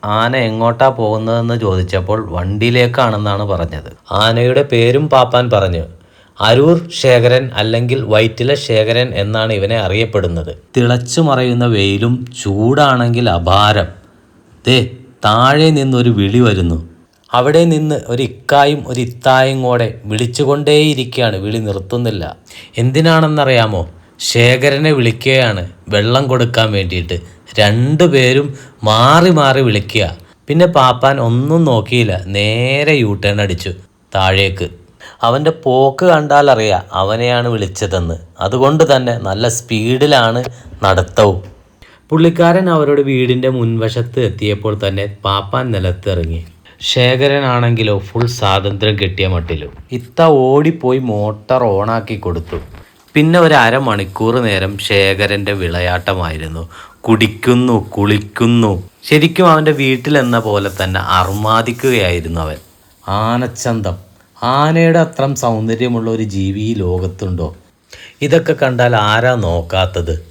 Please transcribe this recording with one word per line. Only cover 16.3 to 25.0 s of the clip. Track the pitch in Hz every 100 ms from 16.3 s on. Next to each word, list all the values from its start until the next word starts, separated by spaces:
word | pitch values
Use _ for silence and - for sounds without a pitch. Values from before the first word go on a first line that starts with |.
| 117 120
വരുന്നു. | 98 87 82 82 - _ _ _ 123
അവിടെ | 127 156 170
നിന്ന് | 156 151 147 -
ഒരു | 120 131
ഇക്കായും | - - 139 143 147 131
ഒരു | 123 120
ഇത്തായും | - 135 131 131 135 127
കൂടെ | 123 113 - 101
വിളിച്ചുകൊണ്ടേയിരിക്കുകയാണ്, | 107 120 120 143 143 143 151 156 143 123 123 120 95
വിളി | 101 113 110
നിർത്തുന്നില്ല. | 98 92 120 120 104 78 - _ - - -
എന്തിനാണെന്നറിയാമോ? | 120 139 160 160 156 151 139 127 113 98 82 - - _ -
ശേഖരനെ | 120 120 127 139 139 156
വിളിക്കുകയാണ് | 147